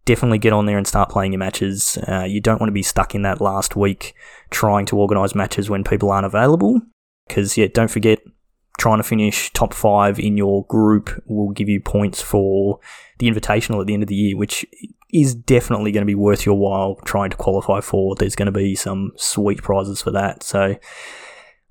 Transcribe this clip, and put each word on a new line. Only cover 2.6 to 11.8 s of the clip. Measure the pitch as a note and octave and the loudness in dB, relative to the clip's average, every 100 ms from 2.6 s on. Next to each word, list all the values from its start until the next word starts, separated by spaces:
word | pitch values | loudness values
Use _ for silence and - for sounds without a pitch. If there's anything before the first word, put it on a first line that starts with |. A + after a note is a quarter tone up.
wanna | A2 | 0
be | G2+ | -2
stuck | F#2+ - F#2+ | -2 -2 -2
in | G2+ | -2
that | G2+ F#2 | -2 0
last | G2 G2 - G2+ | -2 -2 -4 0
week | G2+ F#2+ - - - - - | 0 0 -10 -18 -20 -20 -10
trying | - A2 G2+ G2 | -2 2 2 2
to | G#2 | 2
organise | G2+ G2+ G2 | 2 2 0
matches | G2+ F#2 - G2+ | -2 -2 -4 -4
when | G2 | -4
people | F#2+ G#2 G2+ | -2 0 2
aren't | G2 G2 | 0 0
available, | G#2 B2+ E3 G3+ A#3+ - _ _ _ - | 2 4 4 4 2 -2 _ _ _ -4
'cause, | - G2 - | -2 0 2
yeah, | G2+ | 2
don't | A#2 A2+ | 2 0
forget, | A2 A2 G#2+ - _ _ _ _ - | 2 2 2 -2 _ _ _ _ -2
trying | A#2+ G#2+ | 2 2
to | |
finish | G#2 A2+ G#2 - - | 2 0 0 -2 -4
top | - A2+ | -2 -4
five | - A2 G2+ G2+ G2+ | 0 2 4 2 0
in | G#2 G#2 | 0 0
your | G2+ G2 - | 2 0 0
group | A2 G#2+ G#2+ - - - | 2 4 4 0 -10 -6
will | G#2 G2+ | -4 -4
give | G2+ G#2 | -2 -2
you | G2+ | -2